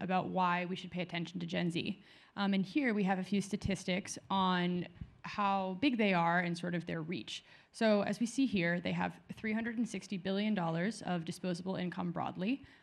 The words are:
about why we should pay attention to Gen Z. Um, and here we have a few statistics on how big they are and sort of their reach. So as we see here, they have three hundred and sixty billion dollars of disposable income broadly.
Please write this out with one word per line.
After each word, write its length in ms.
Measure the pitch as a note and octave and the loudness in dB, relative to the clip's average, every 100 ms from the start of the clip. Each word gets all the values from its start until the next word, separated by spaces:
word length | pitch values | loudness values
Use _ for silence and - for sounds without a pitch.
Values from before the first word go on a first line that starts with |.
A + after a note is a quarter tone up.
about 260 | F3+ F#3 F#3 | 0 0 0
why 380 | F3+ F3+ F3 F3+ | 2 2 2 0
we 100 | F#3 | -4
should 140 | F3+ | -6
pay 100 | F3 | -6
attention 380 | F3 E3+ E3 F3+ | -4 -4 -4 -6
to 60 | E3+ | -2
Gen 240 | F3+ F3 | 0 0
Z. 320 | E3+ - F#3+ - - - - | 0 -2 -6 -10 -20 -14 -2
Um, 160 | G3 | 2
and 100 | G3 | 2
here 280 | F#3 D#4 C4+ | 2 2 2
we 100 | G#3+ | 2
have 140 | F#3+ F#3+ | 2 2
a 60 | |
few 160 | F#3 G3+ | 0 0
statistics 800 | F#3+ G3+ - F#3 - F#3 - - - | 0 -2 -2 -2 -2 -2 -4 -10 -2
on 560 | G3 F#3 F3+ F3 F3+ E3+ - - - | 2 4 4 2 0 -4 -10 -16 -14
how 560 | - - G3+ G3 F#3+ F#3 | -10 -2 0 2 -2 0
big 180 | C#4+ A#3+ | 0 2
they 140 | G#3+ | 4
are 260 | F3+ E3+ F3 | 4 4 4
and 160 | F3 E3+ | 2 -2
sort 180 | F3+ | -2
of 120 | F3 E3+ | -4 -2
their 160 | E3 | -4
reach. 420 | D#3+ E3+ - - - - - | -4 -6 -6 -10 -12 -20 -12
So 320 | - A3 G#3 | 0 4 4
as 180 | G3+ G#3 | 4 0
we 60 | A#3 | -2
see 180 | - | 2
here, 360 | C4+ G3 E3+ F3 | 2 4 2 2
they 120 | F3+ | 0
have 200 | F3 F3+ - - - | 0 0 -4 -14 -8
three 140 | A3 | -2
hundred 260 | G#3+ A#3 A3+ | -2 -2 -2
and 100 | A3 | -2
sixty 300 | G3 - G3 | -2 -6 -4
billion 360 | F#3 G3 G#3+ | -2 0 2
dollars 480 | G3+ E3+ E3 F#3 A3 - | 2 2 2 0 -2 -2
of 180 | F3+ | -2
disposable 520 | E3 F3 F#3 F3 F3+ F#3 | -2 -6 -4 -4 -2 -2
income 340 | F3+ F3+ F3+ | -2 -2 -4
broadly. 540 | E3+ - - F#3 C4+ - - | -2 -4 -2 -2 -2 -6 -20